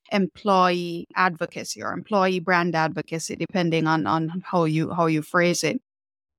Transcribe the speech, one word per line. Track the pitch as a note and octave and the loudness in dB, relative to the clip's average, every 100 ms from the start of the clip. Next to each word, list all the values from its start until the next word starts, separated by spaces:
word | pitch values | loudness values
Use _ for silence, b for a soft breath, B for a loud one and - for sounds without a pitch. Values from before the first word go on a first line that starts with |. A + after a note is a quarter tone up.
| b | b
employee | G#3 F#3 - G#3+ F#3+ F3+ F3+ F3 E3+ - - | -2 -2 -2 0 4 4 2 -4 -8 -6 0
advocacy | F#3 E3 E3+ - F#3+ G#3+ | 0 0 -8 -8 -10 -8
or | G#2 | -8
employee | - - G#3 F#3+ F#3 | -8 -2 0 2 0
brand | E3 F3 F3 | 2 2 2
advocacy, | E3 D#3+ E3+ - D#3+ - - | 2 0 -2 -6 -8 -8 -6
depending | E3 F#3+ E3+ E3 D#3+ | -4 0 0 2 2
on, | D#3+ E3+ | 0 0
on | D#3+ D#3+ F3+ - | 0 -2 -6 -2
how | F3+ | 0
you, | E3 D#3 E3 | 2 2 0
how | F3 E3 | 0 2
you | D#3 | 0
phrase | D3+ F3+ F3 F3 D#3 | 0 2 2 2 0
it. | B3 - _ _ _ _ | -2 -6 _ _ _ _